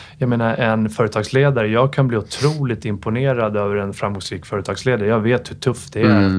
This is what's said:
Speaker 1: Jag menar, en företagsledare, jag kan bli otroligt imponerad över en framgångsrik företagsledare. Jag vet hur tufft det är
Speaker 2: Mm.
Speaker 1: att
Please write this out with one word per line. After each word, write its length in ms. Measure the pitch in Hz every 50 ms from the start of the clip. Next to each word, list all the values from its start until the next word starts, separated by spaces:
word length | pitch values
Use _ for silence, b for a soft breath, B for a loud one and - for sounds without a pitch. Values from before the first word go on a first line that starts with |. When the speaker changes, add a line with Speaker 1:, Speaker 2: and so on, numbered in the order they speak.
| B B B B
Speaker 1:
Jag 100 | 131 123
menar, 260 | 120 117 117 113 113
en 340 | - 123 113 110 113 110 107
företagsledare, 800 | - - 117 107 - 113 104 - - 131 139 143 135 117 110
jag 260 | 104 110 117 131 139 -
kan 140 | - 135
bli 100 | 127 117
otroligt 680 | 107 98 - - - 127 151 156 151 139 123 113 107 -
imponerad 720 | 110 101 90 - 113 110 123 135 139 127 120 110 107 104
över 180 | 104 101 101 101
en 180 | 104 101 98 98
framgångsrik 520 | - - 101 98 98 - - 101 90 -
företagsledare. 600 | - 104 101 95 - 101 - - 127 123 110 101
Jag 120 | 104 117 113
vet 320 | 104 117 123 120 - -
hur 40 | -
tufft 380 | - - 131 117 - - - -
det 80 | 104
är 40 | 117
Speaker 2:
Mm. 200 | 110 104 104 98
Speaker 1:
att 60 | 98 95